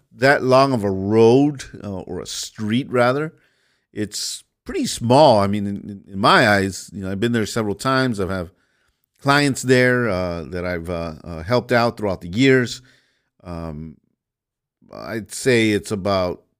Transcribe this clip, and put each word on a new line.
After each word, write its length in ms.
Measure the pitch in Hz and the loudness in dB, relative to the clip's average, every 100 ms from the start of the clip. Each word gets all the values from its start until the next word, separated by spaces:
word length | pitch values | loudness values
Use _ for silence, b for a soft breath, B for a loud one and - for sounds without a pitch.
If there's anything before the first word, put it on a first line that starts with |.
| _ | _
that 300 | 113 131 143 | -2 2 2
long 320 | 127 127 139 | 4 4 4
of 100 | 123 | 2
a 60 | 101 | -2
road, 760 | 95 98 110 113 131 147 135 - - | -2 0 4 6 6 4 -2 -12 -14
uh, 160 | 104 92 | -12 -12
or 200 | - 87 | -10 -12
a 60 | - | -10
street, 640 | - - - 107 117 131 | -12 -12 -8 -2 -2 0
rather. 460 | 123 120 139 156 - _ _ _ _ _ | 2 2 2 -4 -10 _ _ _ _ _
It's 500 | - 101 - - - - _ - | -8 -8 -6 -10 -10 -16 _ -8
pretty 220 | 359 247 | -4 -4
small. 500 | - 117 131 156 107 | -4 2 6 8 6
I 80 | 98 | 2
mean, 220 | 104 101 | -2 -4
in, 360 | 101 - 98 - | -8 -10 -16 -14
in 100 | 98 | -2
my 320 | 127 185 117 | 2 4 4
eyes, 400 | 101 98 92 - | 4 0 -6 -12
you 120 | 98 | -10
know, 80 | 95 | -8
I've 80 | 98 | -4
been 120 | 120 | -2
there 140 | 117 104 | 0 -2
several 300 | 117 107 98 | -4 -4 -4
times. 440 | 131 131 131 104 | -2 0 0 -2
I've 120 | 92 | -4
have 200 | 95 87 - _ _ _ _ _ _ | -4 -8 -14 _ _ _ _ _ _
clients 420 | 139 143 143 127 | 0 2 2 -2
there, 480 | 127 127 127 123 117 | 2 4 4 2 0
uh, 360 | 90 90 85 71 | -2 -2 -6 -8
that 200 | 87 90 | -8 -6
I've, 240 | 87 82 | -6 -6
uh, 240 | 85 85 80 | -6 -8 -10
uh, 200 | - 82 | -14 -12
helped 280 | 82 123 113 | -2 -2 0
out 260 | 120 117 110 | 0 0 -2
throughout 240 | 104 87 | -6 -6
the 80 | 92 | -6
years. 520 | 98 135 131 120 - b b b b b _ | 0 4 4 2 -6 b b b b b _
Um, 540 | 90 85 82 76 80 - _ _ _ _ _ _ _ _ _ | -16 -12 -12 -12 -14 -18 _ _ _ _ _ _ _ _ _
I'd 400 | 52 62 113 98 | -18 -12 -12 -12
say 380 | - 139 120 110 | -4 2 4 4
it's 220 | 101 - | 2 -2
about 500 | 107 98 95 90 - _ | -4 0 0 0 -4 _